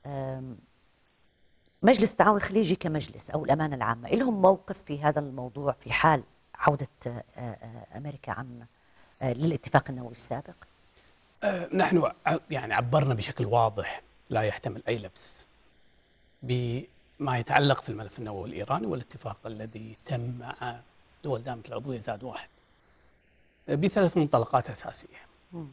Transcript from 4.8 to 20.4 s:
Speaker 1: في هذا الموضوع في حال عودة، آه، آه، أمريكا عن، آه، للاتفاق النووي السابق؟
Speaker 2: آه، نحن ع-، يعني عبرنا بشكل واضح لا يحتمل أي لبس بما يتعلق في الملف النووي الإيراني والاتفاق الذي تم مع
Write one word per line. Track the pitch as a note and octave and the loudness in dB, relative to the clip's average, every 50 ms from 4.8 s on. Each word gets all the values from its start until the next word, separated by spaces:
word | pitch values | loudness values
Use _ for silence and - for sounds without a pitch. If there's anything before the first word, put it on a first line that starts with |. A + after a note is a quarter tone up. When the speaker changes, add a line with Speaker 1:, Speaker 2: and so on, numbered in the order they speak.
| - | -8
Speaker 1:
في | - D3 C#3+ | -8 -6 2
هذا | D3 D3+ D3 D3+ | 2 2 2 2
الموضوع | D3 C#3 C3 C3+ B2 B2+ - C#3+ C#3+ C#3 | -2 -4 -8 -8 -10 -8 -8 -2 -2 -2
في | B2+ _ - A2+ - | -2 _ -6 -4 0
حال | - - D#3+ D#3 C3+ A2+ _ _ _ _ _ - | 4 6 6 4 4 0 _ _ _ _ _ -10
عودة، | - - D#3+ D3 C3+ C3+ - _ _ - | 2 4 4 4 4 -4 -8 _ _ -10
آه، | A#2+ A#2+ A#2 - _ _ | -8 -8 -8 -12 _ _
آه، | - B2 A#2 G#2 - - A2+ A2+ A#2 - _ - | -10 -10 -10 -10 -10 -14 -16 -16 -16 -18 _ -14
أمريكا | G#2 C#3+ D3 C3+ C#3 - - | -12 -10 -10 -12 -10 -8 -8
عن، | G#2 - C3 B2+ A#2+ A#2+ A#2 - _ _ _ _ _ _ - _ _ _ | -8 -8 -8 -12 -12 -16 -18 -20 _ _ _ _ _ _ -20 _ _ _
آه، | C3 C3 A#2+ | -2 -2 0
للاتفاق | A#2+ D3+ E3 D#3 B2+ - - - C#3 - - | 2 0 0 0 -2 -4 4 4 4 4 4
النووي | C3 B2 B2 A#2 | -10 -10 -10 -12
السابق؟ | A#2 - - - A#2+ C3 - - F3 _ - _ _ _ _ _ _ - _ _ _ _ _ _ _ _ - | -12 -14 -8 -6 -6 -8 -8 -12 -20 _ -20 _ _ _ _ _ _ -20 _ _ _ _ _ _ _ _ 0
Speaker 2:
آه، | G3+ G3 F3+ F3 - - | 0 0 0 -4 -2 2
نحن | F#3 G#3 G#3+ F#3+ E3+ D3 - - _ _ | 2 4 6 4 4 4 2 -2 _ _
ع-، | D3+ D#3+ - - - | 0 0 0 -2 -6
يعني | D#3 C3 B2 A2 G2+ | -6 -6 -2 0 0
عبرنا | G#2 B2 A#2+ C3+ D#3 C#3+ C3+ B2+ | 0 2 4 4 4 6 4 2
بشكل | G#2+ G2 - C3 - A#2+ | 0 -2 -6 -4 -4 0
واضح | G#2 A2+ A#2+ A2+ A2+ G#2+ - - - - - - _ _ _ _ _ | 2 4 4 4 4 2 -2 -6 -6 -8 -12 -14 _ _ _ _ _
لا | - A2 | 0 0
يحتمل | A2 G#2 - - - A#2+ G2 G#2+ - | 2 0 -2 -2 -6 -8 -8 -4 -2
أي | - A#2 | -2 -2
لبس | A2+ G2+ F#2 _ - - - - - - _ _ _ _ _ _ _ _ _ _ _ _ _ _ _ _ _ _ _ - | -2 -4 -12 _ -16 -16 -16 -16 -18 -20 _ _ _ _ _ _ _ _ _ _ _ _ _ _ _ _ _ _ _ -4
بما | B2 B2 B2 B2 A#2+ A#2+ C3 - - _ _ _ _ _ _ C#3+ C3+ B2+ | -2 -2 0 0 -2 -2 -4 -6 -10 _ _ _ _ _ _ -2 0 0
يتعلق | A#2+ A2+ - - C3+ C#3+ C#3+ C3 - | 0 0 4 4 6 6 6 4 2
في | - - | 0 -8
الملف | A2 G#2 A2 G2 - - | -8 -8 -10 -12 -12 -10
النووي | A#2 G#2+ G#2 F#2+ F2+ A#2 | -10 -8 -8 -8 -8 -8
الإيراني | D3 E2 G2+ - C3+ F3 A3 | -8 -8 -2 -2 -2 -2 0
والاتفاق | G#3 D#3+ B2+ A#2 _ - - - A2+ G2+ - - | -2 -4 -4 -6 _ -16 -12 -10 -10 -10 -10 -12
الذي | A2+ A2+ G#2+ A2 A2 - G#2+ A2 A2 A2 _ _ | -12 -10 -10 -12 -12 -12 -14 -14 -14 -16 _ _
تم | - C#3+ A#2+ A#2 B2 B2 | -6 -4 -4 -4 -6 -8
مع | A#2+ | -8